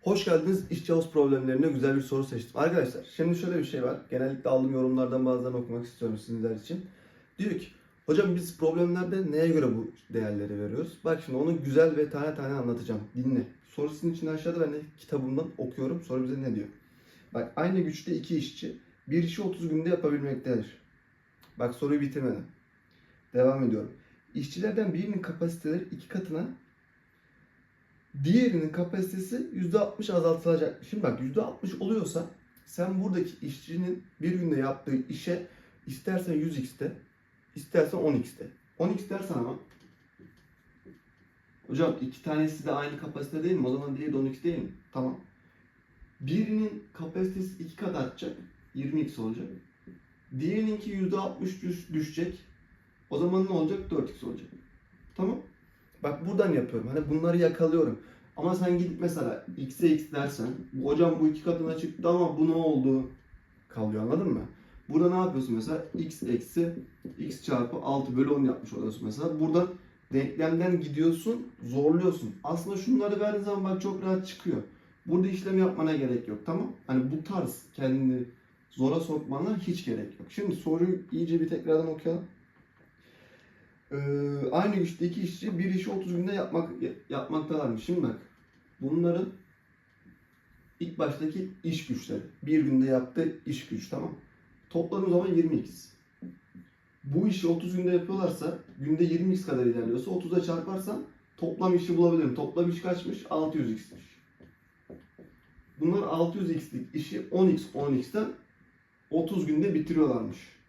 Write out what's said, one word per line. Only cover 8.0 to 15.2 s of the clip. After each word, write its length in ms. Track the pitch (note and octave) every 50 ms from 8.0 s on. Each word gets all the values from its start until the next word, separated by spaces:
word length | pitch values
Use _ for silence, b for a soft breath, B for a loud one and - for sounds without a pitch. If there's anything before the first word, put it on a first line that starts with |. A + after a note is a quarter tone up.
| _
"Hocam 300 | - D3+ E3 G3+ F#3 F3
biz 220 | F3 E3+ E3+ - -
problemlerde 760 | D#3+ D#3+ D#3+ E3+ F3 F3 F3 F3+ F3+ F3 F#3 F#3+ F#3+ D#3
neye 160 | D3 D#3 E3 E3+
göre 280 | D#3+ D#3 C#3 B2 G#2+
bu 160 | A2+ A2 - - - _ _
değerleri 500 | - A2+ A2 G#2 G#2 G2+ G2+ G2+ G#2 G#2
veriyoruz?" 380 | G#2 G2+ G#2 B2+ D#3+ E3+ - - -
Bak 160 | E3 E3 D#3 -
şimdi 120 | - C3 B2+
onu 260 | C#3+ E3 E3+ D#3 C3+
güzel 340 | C#3 C3 D3 D#3+ D#3+ D3+ D3
ve 120 | D3+ D3
tane 260 | - C#3+ D3 D#3 D3+
tane 180 | D3+ C#3 C3+ C#3
anlatacağım. 480 | C#3 B2 A#2+ A#2+ A#2 - A2 A2 G#2 G2+ - -
Dinle. 320 | B2 B2+ C3 C3+ A#2 - - - - _ _
Soru 200 | - - D3 D3+
sizin 240 | D#3 - - E3+ E3
için 140 | E3 E3 D#3
aşağıda, 340 | D#3 D#3 - E3+ E3+ F3
ben 120 | E3 D3 D3
de 80 | D3+ D3+ - - -
kitabımdan 500 | - - - C#3+